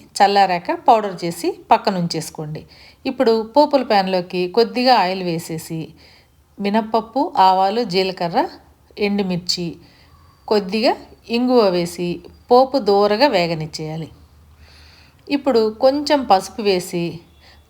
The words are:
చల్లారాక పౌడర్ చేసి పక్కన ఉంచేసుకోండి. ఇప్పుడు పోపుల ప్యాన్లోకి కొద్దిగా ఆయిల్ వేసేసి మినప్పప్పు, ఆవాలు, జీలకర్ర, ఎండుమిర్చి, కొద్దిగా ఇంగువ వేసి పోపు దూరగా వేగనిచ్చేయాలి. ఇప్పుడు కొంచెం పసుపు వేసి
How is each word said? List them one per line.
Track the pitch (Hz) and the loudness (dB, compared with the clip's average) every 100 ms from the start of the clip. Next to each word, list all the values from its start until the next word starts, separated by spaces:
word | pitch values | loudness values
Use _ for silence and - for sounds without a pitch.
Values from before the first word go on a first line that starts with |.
| - - | -6 2
చల్లారాక | 202 202 190 175 226 349 | 4 4 2 0 -4 -2
పౌడర్ | - 226 208 175 | 2 2 2 -6
చేసి | 170 170 339 - - | -8 -6 -6 -4 2
పక్కన | 226 220 185 | 2 2 -2
ఉంచేసుకోండి. | 170 165 - - 151 156 - - - _ 269 | -4 -6 -8 -10 -12 -12 -16 -20 -20 _ -6
ఇప్పుడు | 254 226 226 220 | 0 2 2 2
పోపుల | 294 294 285 240 | 2 4 2 2
ప్యాన్లోకి | 208 190 185 180 180 180 233 | 0 2 -2 -2 -4 -2 0
కొద్దిగా | 226 214 247 233 | 0 2 2 4
ఆయిల్ | 180 190 180 | 2 -2 -4
వేసేసి | 165 - 160 - 160 - - _ _ _ _ _ - | -6 -6 -10 -8 -10 -10 -16 _ _ _ _ _ -8
మినప్పప్పు, | 202 214 220 226 220 262 285 - 190 | -2 -2 0 -4 -2 -4 -2 2 4
ఆవాలు, | 185 196 220 220 | 4 2 0 -2
జీలకర్ర, | 185 190 180 175 214 359 - _ _ _ - 208 | -2 -2 -4 -4 -2 -2 -6 _ _ _ -6 -4
ఎండుమిర్చి, | 202 185 175 180 - 170 - - _ _ _ _ _ - | -2 -2 -4 -6 -6 -8 -10 -20 _ _ _ _ _ -2
కొద్దిగా | 214 185 220 262 - - - - 233 | -2 -2 -2 -2 -2 -8 -20 -6 -2
ఇంగువ | 254 254 202 180 | 2 2 2 0
వేసి | 170 - 175 - - - - | -4 -6 -6 -6 -12 -10 2
పోపు | 247 262 277 202 | 4 4 0 2
దూరగా | 202 208 208 285 196 | 2 2 2 2 2
వేగనిచ్చేయాలి. | 170 165 156 - 156 160 - - - _ _ _ - - - - _ _ - 285 | 0 -4 -8 -10 -10 -10 -12 -16 -20 _ _ _ -20 -20 -20 -20 _ _ -6 -4
ఇప్పుడు | 285 226 220 214 | 0 0 0 0
కొంచెం | 262 285 294 285 247 | 0 0 0 0 4
పసుపు | 190 190 - 202 | 2 0 -4 0
వేసి | 185 180 175 170 147 - _ _ - _ | 0 -2 -6 -6 -8 -16 _ _ -20 _